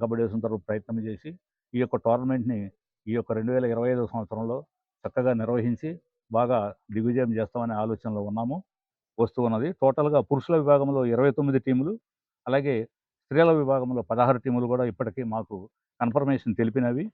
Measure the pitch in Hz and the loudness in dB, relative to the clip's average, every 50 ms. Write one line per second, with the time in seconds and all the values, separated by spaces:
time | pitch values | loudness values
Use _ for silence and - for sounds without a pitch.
0 | 117 113 117 117 117 104 101 113 110 110 110 101 - - 107 107 - - 113 113 | 0 -2 -2 -2 -2 -2 -2 -4 -4 -4 -4 -6 -4 -6 -6 -6 -6 -6 -8 -6
1 | 107 110 107 - - 151 175 - _ _ _ _ _ _ - 123 127 117 - - | -6 -8 -10 -10 -12 -16 -16 -16 _ _ _ _ _ _ -2 -2 -2 0 -2 0
2 | - 117 117 123 127 131 131 127 107 127 120 104 101 95 - _ _ _ _ _ | 2 2 2 2 0 0 -2 -2 -2 -2 -4 -4 -6 -8 -12 _ _ _ _ _
3 | _ 110 113 120 107 - 113 110 110 123 127 127 127 117 117 117 120 127 127 123 | _ -4 -4 -4 -2 -2 -4 -2 -2 0 0 0 0 0 0 0 0 0 0 0
4 | 120 - - 117 107 - 110 110 113 113 123 139 156 _ _ _ _ _ _ _ | -2 -2 -4 -6 -8 -6 -6 -6 -6 -6 -6 -8 -10 _ _ _ _ _ _ _
5 | - - - 131 123 127 120 113 110 113 120 120 110 120 117 - - 156 175 165 | -12 -6 -2 0 0 2 0 0 0 0 0 0 0 0 -2 -2 -6 -8 -10 -12
6 | _ _ _ _ _ - 113 113 123 120 127 113 101 104 95 - _ - 104 110 | _ _ _ _ _ -4 0 0 2 2 2 0 0 -2 -6 -12 _ -8 -4 -2
7 | 113 120 120 131 127 117 110 110 110 - - 120 117 117 110 107 110 113 110 - | 0 0 0 0 0 0 0 -2 -4 -4 -4 -6 -4 -4 -4 -4 -2 -4 -4 -6
8 | - 113 107 104 101 104 104 113 117 123 147 185 - _ _ _ _ _ _ _ | -6 -6 -6 -6 -6 -6 -4 -4 -4 -4 -6 -8 -10 _ _ _ _ _ _ _
9 | _ _ _ - 117 107 - 123 120 117 113 110 127 170 190 - 135 135 127 - | _ _ _ 0 0 0 0 0 0 0 0 0 -2 -4 -2 2 2 2 4 2
10 | 147 147 151 139 117 - 143 135 - - 170 156 143 143 147 139 139 139 139 135 | 2 2 2 2 2 2 0 -2 0 2 0 2 6 6 6 6 4 2 0 0
11 | 127 120 117 120 135 143 - - 143 139 135 135 - 135 127 127 139 175 220 233 | 2 2 2 4 4 4 2 2 0 2 2 2 2 2 2 2 0 -2 -4 -6
12 | - _ _ _ _ _ _ _ _ 123 131 143 139 143 127 110 113 - _ _ | -10 _ _ _ _ _ _ _ _ -2 -2 0 0 0 -2 -2 -4 -6 _ _
13 | _ _ _ _ _ - 135 151 170 165 160 151 139 131 135 131 127 123 127 120 | _ _ _ _ _ -2 2 4 6 6 6 4 4 2 2 0 0 -2 -2 -4
14 | 113 - 117 120 123 131 127 120 - 135 123 123 123 117 123 123 127 120 107 - | -4 -2 2 4 4 4 4 2 0 0 0 0 0 0 0 0 0 -2 -2 -4
15 | 131 113 - 135 123 113 110 110 107 - 107 92 95 - _ _ _ _ _ - | -4 -4 -4 -6 -6 -4 -4 -6 -6 -8 -10 -12 -12 -16 _ _ _ _ _ -4
16 | 120 120 117 147 139 139 135 - - 120 98 - 113 113 110 135 123 120 120 139 | -2 0 0 2 2 2 0 0 0 -2 0 0 0 0 2 0 0 0 0 -2
17 | 196 220 | -4 -8